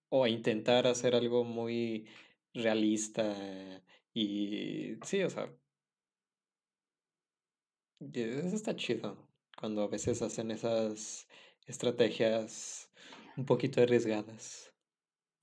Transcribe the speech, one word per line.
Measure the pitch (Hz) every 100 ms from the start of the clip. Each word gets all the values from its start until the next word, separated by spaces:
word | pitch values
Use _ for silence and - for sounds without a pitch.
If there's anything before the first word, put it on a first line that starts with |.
| -
o | 135
a | 120
intentar | 113 117 107 - 123 123
hacer | 123 123
algo | 120 120 120
muy | 117 113 117 117 117 110 110 - - _ _
realista, | 127 113 110 110 107 - - 107 101 98 95 95 92 _ - _
y | 117 101 104 101 101 101 104 104 110
sí, | - 196
o | 170
sea, | - - - _ _ _ _ _ _ _ _ _ _ _ _ _ _ _ _ _ _ _ _ _ _ _ -
y | 147 123
eso | 113 135 180 214
está | 220 -
chido, | - 110 107 - - _ _ -
cuando | 110 107
a | 104
veces | 107 - 113
hacen | 113 - 110
esas | 110 120 113 110 107 - - - - - _ -
estrategias | - 120 120 110 - 113 113 110 - - - - - - - - -
un |
poquito | 131 123 131 131
arriesgadas. | 120 120 110 107 110 - - - - _ _ _ _ _ _ _